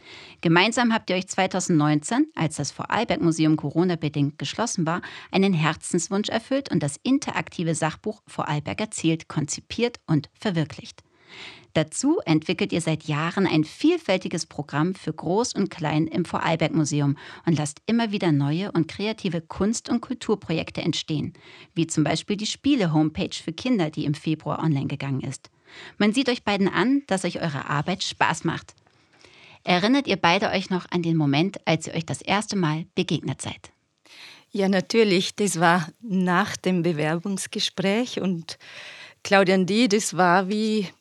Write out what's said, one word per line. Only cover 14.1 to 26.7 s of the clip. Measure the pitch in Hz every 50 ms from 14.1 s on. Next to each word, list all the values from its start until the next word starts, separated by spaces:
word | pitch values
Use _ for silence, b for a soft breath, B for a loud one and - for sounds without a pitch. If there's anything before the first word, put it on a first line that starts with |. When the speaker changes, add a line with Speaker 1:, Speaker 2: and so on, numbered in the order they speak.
| 190 185 - 185 - 165 -
Speaker 1:
Programm | - - - 147 - - 143 156 180 190
für | - - 156
Groß | 160 156 - - 180 208 240 - -
und | - 202 165
Klein | - - 160 147 156 151 165
im | - - 180 170
Vorarlberg-Museum | - - - - 160 165 160 165 143 - 160 151 139 147 147 143 143 143 B B B B B B
und | 165 170
lasst | 147 151 147 - - _
immer | - 226 233 233 214
wieder | 202 202 196 170
neue | 151 139 143 139 151 170 196 208
und | - 175 151
kreative | 160 - - 196 220 214 214 - 185 160 170
Kunst- | 160 - - - 185 208 233 - - -
und | 240 233
Kulturprojekte | - - 247 - - - 214 - - - 165 165 160 - - - -
entstehen, | 165 147 - - - 160 143 135 123 - B B B B B B B B
wie | - 160
zum | 160 - 165 151
Beispiel | 156 165 160 - - 208
die | 202 214
Spiele-Homepage | - - - - 277 294 262 190 165 151 156 160 156 156 196 185 - -
für | - - - 160
Kinder, | - - 254 254 202 160 156
die | - 151 151
im | 147 151
Februar | - - 160 156 156 - 151 151 -
online | - 160 147 139 -
gegangen | - 143 139 139 139 135 123
ist. | - 143 131 - - - B B B B B B B B B
Man | B 208 214 202
sieht | 262 269 247
euch | 247 - -
beiden | 220 202 190 196
an, | 170